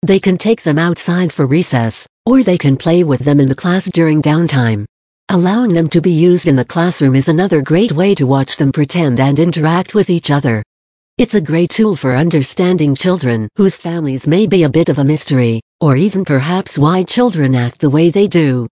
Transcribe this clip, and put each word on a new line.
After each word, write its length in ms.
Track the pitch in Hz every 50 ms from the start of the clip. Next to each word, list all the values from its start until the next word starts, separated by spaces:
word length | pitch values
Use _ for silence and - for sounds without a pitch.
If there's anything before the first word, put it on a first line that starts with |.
| -
They 180 | - 190 196
can 180 | - 196 185 175
take 240 | - 220 226 226 -
them 160 | 165 151 151
outside 540 | 165 175 170 - - - 170 180 185 170 -
for 140 | - 151
recess, 600 | 131 135 165 180 - - 127 117 113 - - - - _ _ _
or 180 | - 247 269 247
they 140 | 196 180
can 200 | 175 - 143 135
play 260 | 131 - 165 165 180 180
with 180 | 156 135 123
them 200 | 123 143 147 143
in 80 | 139 131
the 60 | 135
class 320 | - - 180 175 190 -
during 360 | - - 175 165 160 156 151 143
downtime. 640 | 151 151 160 170 165 - 135 123 113 110 104 101 - _ _ _ _ _ _ _ _
Allowing 460 | 190 180 170 185 202 233 254 233 175
them 140 | 165 165 156
to 120 | - 175
be 120 | 156 185 170
used 340 | 156 165 180 175 180 -
in 80 | 170 143
the 100 | 131 -
classroom 520 | _ - 175 165 180 170 - 151 135 127
is 120 | 135 135 -
another 320 | 160 156 185 196 175 156 135
great 300 | - 156 170 208 240 160
way 220 | 143 180 202 202
to 120 | - 147
watch 300 | 127 135 135 135 - -
them 140 | - 151 139
pretend 480 | 131 - 147 139 - 175 170 143 123 120
and 200 | 131 139 143 139
interact 560 | 165 170 165 170 151 156 165 180 185 - -
with 140 | 214 196 -
each 220 | 180 170 - -
other. 320 | 147 143 139 143 113 107 107 _ _ _ _ _ _ _ _ _ _ -
It's 160 | 247 - -
a 60 | 208
great 300 | 165 135 151 165 175 170
tool 260 | - - 226 214 196
for 180 | 147 - 135 127
understanding 800 | 123 151 170 160 156 135 - - - 185 180 185 175 156 143 139
children 540 | 131 - 180 180 180 143 127 117 113 110 104 _
whose 200 | - 202 190 180
families 500 | - - 170 170 170 160 143 131 135 -
may 200 | 147 156 185 220
be 160 | 190 202 185 165
a 40 | 147
bit 220 | 120 156 165 -
of 80 | 156 131
a 60 | 143
mystery, 580 | 135 151 147 - - 147 127 123 117 113 113 - _ _ _
or 160 | - 156 135
even 280 | 131 175 208 185 190 190
perhaps 540 | - 151 135 131 151 175 185 196 - - -
why 240 | 139 151 175 185 185
children 540 | - - 240 247 247 185 160 147 131 131
act 240 | 127 120 120 - _
the 100 | - 147
way 200 | 131 151 165 170
they 180 | 160 202 202 202
do. 400 | - 175 160 143 127 127 120 113